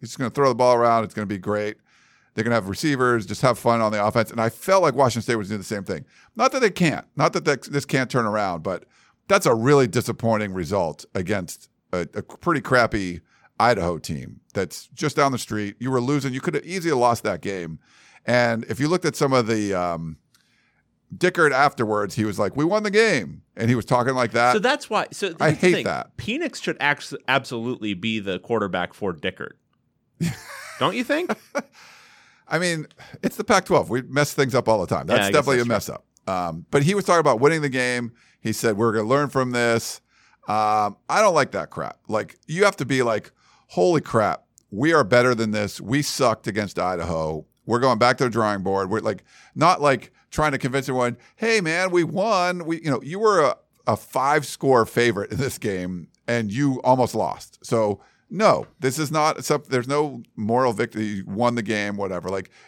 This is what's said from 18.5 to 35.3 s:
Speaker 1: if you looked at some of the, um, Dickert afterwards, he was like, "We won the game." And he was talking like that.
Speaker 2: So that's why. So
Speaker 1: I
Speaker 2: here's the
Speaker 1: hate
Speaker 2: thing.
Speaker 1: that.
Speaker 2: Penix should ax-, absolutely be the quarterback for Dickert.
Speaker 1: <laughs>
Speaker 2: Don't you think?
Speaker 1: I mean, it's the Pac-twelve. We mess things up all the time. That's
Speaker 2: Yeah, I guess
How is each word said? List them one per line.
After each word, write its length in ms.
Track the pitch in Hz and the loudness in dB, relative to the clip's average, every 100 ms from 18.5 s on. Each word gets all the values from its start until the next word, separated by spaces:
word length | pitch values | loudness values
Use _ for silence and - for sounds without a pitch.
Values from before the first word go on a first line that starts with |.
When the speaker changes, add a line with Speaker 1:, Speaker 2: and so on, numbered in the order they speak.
| 113 117 | 0 -4
Speaker 1:
if 100 | 113 | -4
you 80 | 147 | 0
looked 160 | 180 | 0
at 100 | 165 | -2
some 180 | - 147 | 0 2
of 120 | 131 110 | 2 2
the, 280 | 110 104 | 0 0
um, 420 | 92 87 85 82 80 _ _ _ _ _ _ _ _ - | -2 -2 -4 -8 -14 _ _ _ _ _ _ _ _ -20
Dickert 380 | - 180 180 156 | -4 -2 2 2
afterwards, 600 | 131 139 - 110 104 104 - | 4 2 2 0 0 -2 -2
he 80 | |
was 140 | 107 98 | -2 0
like, 180 | 101 127 | -2 0
"We 80 | |
won 180 | 156 214 | 0 0
the 80 | 214 | 0
game." 520 | 202 226 151 78 76 _ | 2 4 2 -2 -12 _
And 140 | - 110 | -4 0
he 80 | 123 | 0
was 80 | |
talking 300 | 98 127 120 | 2 0 2
like 180 | 131 120 | 0 0
that. 220 | 117 120 | 2 4
Speaker 2:
So 40 | 214 | 4
that's 300 | 220 294 - | 2 -2 -2
why. 160 | 208 156 | -4 -4
So 220 | - 196 165 | -6 -8 0
Speaker 1:
I 120 | 156 | 0
Speaker 2:
here's 100 | 151 | 4
the 60 | 185 | 2
Speaker 1:
hate 40 | |
Speaker 2:
thing. 100 | 160 | 2
Speaker 1:
that. 320 | 113 71 - - | 0 -4 -8 -10
Speaker 2:
Penix 440 | - 254 339 - | -6 -4 -4 -6
should 180 | - 156 | -8 -2
ax-, 320 | 143 143 - 143 - | 0 -2 -4 -12 -2
absolutely 640 | 131 120 120 117 123 104 | -2 0 -8 -6 -6 -4
be 240 | 95 113 110 | -4 -2 -4
the 200 | 98 90 | -4 -6
quarterback 540 | - 117 101 90 87 | -2 -2 0 -2 -4
for 180 | - 101 | -6 -6
Dickert. 400 | 80 92 90 - - _ _ _ _ _ - | -4 -6 -6 -12 -16 _ _ _ _ _ -8
Speaker 1:
<laughs> 600 | 170 - - 571 - - | -6 -6 -14 -18 -16 -4
Speaker 2:
Don't 160 | 220 240 | -4 -2
you 80 | |
think? 260 | 247 302 339 214 _ 285 - _ - - - _ _ _ - | -4 -4 -4 -8 _ -12 -12 _ -20 -20 -20 _ _ _ -8
Speaker 1:
I 100 | 156 | -4
mean, 280 | 175 165 151 _ - - | -2 -4 -8 _ -20 -6
it's 140 | - - | -6 -4
the 80 | |
Pac-twelve. 460 | 202 202 - 165 82 | 2 2 4 2 2
We 120 | 120 | -4
mess 300 | 135 135 147 | -2 0 0
things 200 | - 135 | 2 0
up 140 | 120 113 | 2 2
all 120 | 110 | 2
the 60 | 87 | 2
time. 200 | 90 73 | -2 0
That's 120 | 117 | 2
Speaker 2:
Yeah, 40 | |
I 20 | |
guess 60 | 101 | 4